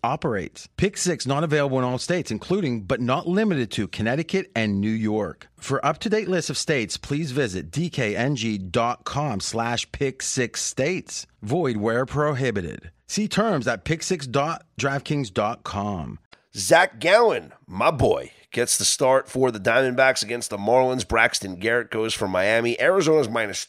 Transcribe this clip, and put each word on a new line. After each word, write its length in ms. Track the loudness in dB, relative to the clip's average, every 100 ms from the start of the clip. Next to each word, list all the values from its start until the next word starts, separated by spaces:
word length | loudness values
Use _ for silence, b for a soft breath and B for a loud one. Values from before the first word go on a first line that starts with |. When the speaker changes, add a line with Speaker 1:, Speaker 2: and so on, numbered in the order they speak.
Speaker 1:
operates. 640 | -2 0 -2 -2 -4 -12 -14 -2
Pick 180 | -2 0
Six 300 | -2 -2 0
not 180 | 0
available 340 | 2 2 2 2
in 60 |
all 140 | 0 -2
states, 320 | -2 -2 -2
including 540 | -6 -2 0 0 -2
but 180 | -2 -2
not 260 | 0 0 0
limited 420 | 0 2 0 -2
to 140 | -4 -4
Connecticut 640 | -2 -2 -2 0 -2 -2 -2
and 240 | 0 0
New 80 | 0
York. 580 | 0 0 0 -2 -8 -20 _
For 260 | -4 0
up-to-date 440 | 0 -2 -2 -2 0
list 200 | -2 -2
of 80 | -4
states, 400 | -2 0 -2 -6
please 360 | -6 -4 -2
visit 380 | -2 -2 -2 -6
D 200 | -4 -4
K 260 | -2 -2 0
N 180 | 0
G 220 | 0 -2 -4
dot 480 | -2 0 0 -2
com 360 | -6 -4 -2 -4
slash 520 | -4 -2 -2 -2 -4
pick 300 | -4 -4 -2
six 400 | -4 -2 -2 -4
states. 640 | -4 -2 -2 -2 -6 -12 -14 _
Void 340 | -2 0 0 0
where 300 | 0 0 0
prohibited. 840 | 0 0 0 0 -2 -4 -10 -16 -20 -6
See 200 | -4 0
terms 400 | 2 2 2 0
at 160 | -4
pick 180 | -2 -4
six 240 | -2 -4 -2
dot 380 | -2 -2 -6 -12 -4
draftkings 500 | -2 -2 -2 -2 -2
dot 340 | 0 -2 -2
com. 540 | -6 -4 -4 -4 -8 -12 _ b b -8
Speaker 2:
Zach 420 | 4 6 4 0
Gowen, 540 | 4 6 6 2 -4 -18 -12
my 240 | 0 0
boy, 420 | 4 2 2 -4 -16 _
gets 280 | -4 0 0
the 60 | 0
start 420 | 2 4 4 2
for 220 | 0 0
the 100 | 2
Diamondbacks 600 | 2 4 4 4 4 4
against 260 | -2 -4 -4
the 80 | -2
Marlins. 500 | 4 4 4 0 0
Braxton 500 | 4 4 2 -6 -4
Garrett 340 | 0 0 0
goes 240 | -4 -2
for 120 | -2 0
Miami. 540 | 2 2 2 2 2
Arizona's 480 | 2 4 4 4 2
minus 380 | -2 -4 -6